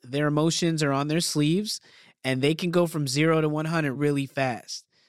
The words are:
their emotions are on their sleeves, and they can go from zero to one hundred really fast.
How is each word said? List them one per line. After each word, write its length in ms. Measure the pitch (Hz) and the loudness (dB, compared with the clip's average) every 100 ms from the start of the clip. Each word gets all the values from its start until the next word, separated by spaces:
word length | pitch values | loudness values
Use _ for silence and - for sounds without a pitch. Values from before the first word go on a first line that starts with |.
their 240 | 123 139 151 | -6 0 2
emotions 560 | 147 165 160 170 160 | 2 2 2 0 2
are 80 | 147 | 0
on 160 | 139 147 | 0 0
their 120 | 160 | 0
sleeves, 640 | - 151 151 175 214 - - - - _ | 0 2 2 2 -2 -8 -12 -20 -20 _
and 200 | 131 131 | -4 -2
they 100 | 139 | -2
can 160 | 160 180 | -2 0
go 160 | 175 175 | 0 0
from 220 | 160 139 | -2 -2
zero 340 | 135 160 160 | 0 2 2
to 80 | 156 | 0
one 160 | 151 156 | -2 -2
hundred 280 | 165 147 | -2 -2
really 340 | 123 147 143 135 | 0 0 0 -2
fast. 560 | - 131 113 - - - _ | -2 -2 -4 -10 -16 -16 _